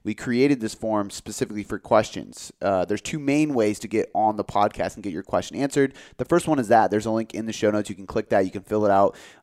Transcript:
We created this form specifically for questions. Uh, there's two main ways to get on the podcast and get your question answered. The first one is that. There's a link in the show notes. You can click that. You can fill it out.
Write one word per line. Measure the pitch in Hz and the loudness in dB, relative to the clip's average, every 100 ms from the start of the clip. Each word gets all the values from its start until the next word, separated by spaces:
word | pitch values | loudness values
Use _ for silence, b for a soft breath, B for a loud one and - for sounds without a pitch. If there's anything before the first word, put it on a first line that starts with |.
We | 107 107 | -8 -6
created | 127 120 143 131 | -2 2 4 2
this | 110 | -2
form | - 113 107 101 | -6 -2 -2 -2
specifically | - - - 113 104 | -8 -12 -6 -6 -6
for | 98 104 | -8 -8
questions. | - 110 107 92 52 - - - | 2 2 2 -6 -12 -16 -18 -6
Uh, | 98 95 87 | 0 0 0
there's | 104 | -4
two | - 156 | -6 -4
main | 139 147 151 | 0 2 2
ways | 127 107 104 | 2 2 0
to | 104 | -2
get | 107 - - | -2 0 0
on | 110 104 | 0 0
the | |
podcast | 98 101 104 - 95 - | -2 2 2 0 -6 -6
and | |
get | 104 | -8
your | 82 | -8
question | - 90 - 101 | -4 -2 -2 -4
answered. | 139 147 135 B B - | -2 0 0 B B -10
The | 123 | 0
first | 170 160 | 0 2
one | 143 | 0
is | 107 | 4
that. | 117 107 | 4 6
There's | 104 110 | 2 0
a | |
link | 110 110 - | -2 -4 -8
in | 113 | -8
the | |
show | 107 107 | 0 0
notes. | 107 101 | 0 -2
You | 98 | -10
can | 95 | -6
click | 110 107 | -6 0
that. | 104 | 2
You | 95 | 0
can | 101 | -4
fill | - 107 104 | -4 0 4
it | |
out. | 98 98 B B B | 4 4 B B B